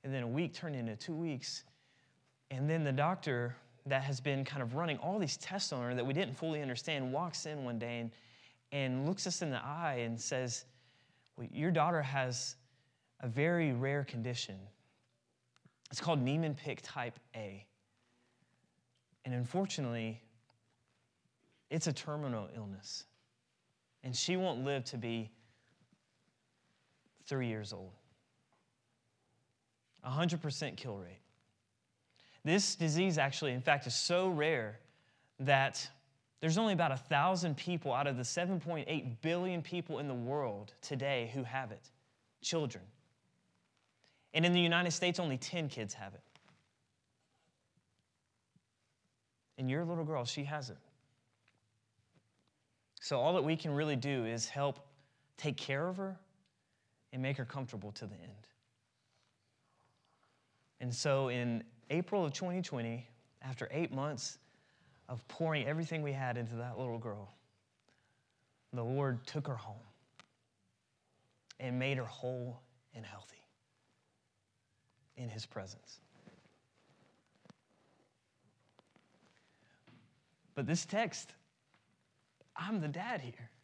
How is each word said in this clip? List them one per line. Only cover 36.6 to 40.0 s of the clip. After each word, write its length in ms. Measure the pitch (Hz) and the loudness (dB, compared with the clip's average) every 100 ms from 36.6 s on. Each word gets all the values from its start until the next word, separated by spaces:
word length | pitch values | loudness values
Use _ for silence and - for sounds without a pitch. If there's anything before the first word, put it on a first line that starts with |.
| 226 | 4
about 220 | 180 165 | 4 4
a 40 | 131 | 2
thousand 600 | - 143 165 185 170 143 | 2 4 6 4 2 0
people 340 | - 175 143 | 0 0 2
out 160 | 127 143 | 2 2
of 80 | 127 | 0
the 80 | |
seven 360 | 123 - 180 185 | 0 0 2 0
point 280 | 147 160 - | 0 -4 0
eight 340 | 156 135 117 | -2 -2 -2
billion 400 | 160 175 180 175 | 0 2 2 -2
people 380 | 156 - - | -2 -4 -2
in 80 | 131 | -2